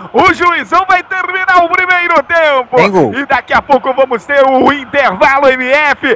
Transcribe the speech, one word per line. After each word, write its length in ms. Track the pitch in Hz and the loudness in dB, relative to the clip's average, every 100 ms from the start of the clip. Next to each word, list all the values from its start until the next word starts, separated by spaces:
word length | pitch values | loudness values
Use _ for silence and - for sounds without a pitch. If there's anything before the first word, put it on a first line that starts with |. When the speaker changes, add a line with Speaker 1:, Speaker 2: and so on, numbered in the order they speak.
| 185 | -6
Speaker 1:
O 180 | - - 339 | 0 0 0
juizão 500 | 349 330 220 339 381 | 0 -2 -2 -2 0
vai 140 | 359 | -2
terminar 640 | 349 370 359 370 370 359 339 | -2 -6 -6 -4 0 2 2
o 40 | |
primeiro 520 | 359 370 359 349 330 | 0 0 0 0 -2
tempo. 540 | 277 339 311 269 247 247 | 0 0 0 0 0 0
Speaker 2:
Tem 160 | 202 | 2
gol. 200 | 185 127 240 | 2 0 -2
Speaker 1:
E 100 | 277 | -4
daqui 300 | 254 - 254 | -4 -2 -4
a 60 | |
pouco 300 | - 269 262 | 0 0 0
vamos 320 | 262 262 233 | -2 -2 -2
ter 220 | - 285 269 | -2 2 2
o 260 | 262 262 | 2 0
intervalo 800 | 277 240 285 247 185 294 277 277 | -2 -4 -2 0 0 0 2 2
M 180 | 254 254 | 0 0
F. 480 | 285 294 269 277 | 0 0 -2 -2